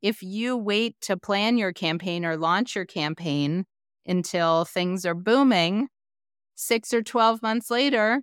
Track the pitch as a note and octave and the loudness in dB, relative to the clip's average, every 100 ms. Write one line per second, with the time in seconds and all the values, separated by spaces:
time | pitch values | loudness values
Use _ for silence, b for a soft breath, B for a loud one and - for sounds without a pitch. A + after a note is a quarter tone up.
0 | G3+ A3 F#3 G3+ A#3+ B3+ G#3 G#3 A3+ - | -2 -4 -8 -6 -2 -2 0 0 0 -4
1 | - F#3 - G3+ G#3 A#3+ G3 F3 F3 E3 | -6 -6 -2 0 2 2 0 -2 -2 -2
2 | F3+ F3 E3+ D#3+ D#3+ F3+ B3 - F#3 - | -2 -4 -2 -2 0 0 0 -4 -6 -4
3 | D3+ D#3 E3+ C#3+ C#3+ E3 F#3+ _ _ _ | -4 -4 -2 0 0 0 -4 _ _ _
4 | - F3+ E3+ F3+ E3 E3 E3+ - F3+ F#3 | -2 -2 0 0 2 2 0 -2 -2 -2
5 | F3+ E3+ F#3+ B3 C#4 G3+ E3+ G3+ C4+ _ | -4 -4 2 4 6 4 2 0 -2 _
6 | _ _ _ _ _ - - A#3 A3 A#3 | _ _ _ _ _ -12 -2 -2 0 -2
7 | A3+ B3 A3+ A3+ A3 A3+ - A#3+ C#4 C4 | 0 2 2 2 0 -2 -2 0 2 2
8 | G#3+ B3 | 2 0